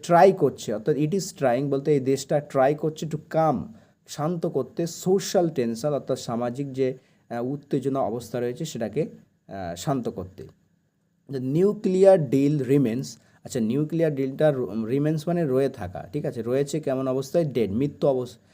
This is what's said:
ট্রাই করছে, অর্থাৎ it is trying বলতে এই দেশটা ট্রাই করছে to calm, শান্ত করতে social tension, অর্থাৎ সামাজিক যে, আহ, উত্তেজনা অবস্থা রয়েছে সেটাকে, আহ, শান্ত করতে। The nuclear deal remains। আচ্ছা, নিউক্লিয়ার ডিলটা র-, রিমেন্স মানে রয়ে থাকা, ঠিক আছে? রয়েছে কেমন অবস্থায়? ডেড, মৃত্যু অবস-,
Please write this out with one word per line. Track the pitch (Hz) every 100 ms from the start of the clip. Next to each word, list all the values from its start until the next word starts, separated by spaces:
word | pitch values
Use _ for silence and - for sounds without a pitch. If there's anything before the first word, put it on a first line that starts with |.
ট্রাই | - 170 196
করছে, | 190 139 127 -
অর্থাৎ | 107 110 139
it | 151
is | 196
trying | 175 - 127 123 143
বলতে | 139 147
এই | 147
দেশটা | 127 135 - 151
ট্রাই | 147 139 135
করছে | 151 160 151 160
to |
calm, | 151 - 156 160 117 - - _ _ -
শান্ত | - 151 175 170
করতে | 147 127 -
social | 170 - 180 190 - 196 170
tension, | 151 117 113 147
অর্থাৎ | 139 131 127
সামাজিক | - 117 120 123 139
যে, | 131 131 127 _ _ -
আহ, | 120
উত্তেজনা | 123 147 - 147 135 135
অবস্থা | 101 120 117 123
রয়েছে | 120 127
সেটাকে, | 160 120 110 123
আহ, | - - _ _ - 98 87 87
শান্ত | - 135 113
করতে। | 98 92 - - _ _ _ _ _ _ _ -
The | 135
nuclear | 127 151 202 214 190 185 190 185 131
deal | 135 139 151
remains। | 123 143 120 120 147 - _ _
আচ্ছা, | - 127
নিউক্লিয়ার | 110 135 151 165 160
ডিলটা | 135 135 135 151
র-, | 135 120 110 110
রিমেন্স | 139 151 160 165
মানে | 170
রয়ে | 156 127 135
থাকা, | 120 90 90 -
ঠিক | 147
আছে? | 156 123
রয়েছে | 113 135 143 160
কেমন | 151 131 131
অবস্থায়? | 131 139 175
ডেড, | 156 123 101
মৃত্যু | 104 143 - 151
অবস-, | 131 123 - _